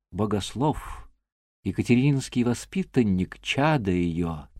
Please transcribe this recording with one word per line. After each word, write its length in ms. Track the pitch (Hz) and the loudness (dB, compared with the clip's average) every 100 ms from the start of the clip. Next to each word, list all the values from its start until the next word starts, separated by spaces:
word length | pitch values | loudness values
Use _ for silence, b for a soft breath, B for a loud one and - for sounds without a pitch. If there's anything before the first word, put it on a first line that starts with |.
| _ | _
богослов, 1000 | 87 104 104 - 107 147 - - - - _ _ _ _ _ | -4 -2 -2 -4 -2 -2 -2 -8 -16 -18 _ _ _ _ _
екатерининский 800 | 98 92 101 123 143 135 - 127 | -6 -2 2 4 4 2 0 0
воспитанник, 960 | 120 117 - 190 - 131 110 92 90 - | 0 0 -4 -6 -2 2 2 2 -2 -6
чадо 500 | - - 151 151 98 | -6 0 2 2 2
её, 580 | 90 87 82 85 78 67 - | 0 0 0 -4 -4 -12 -16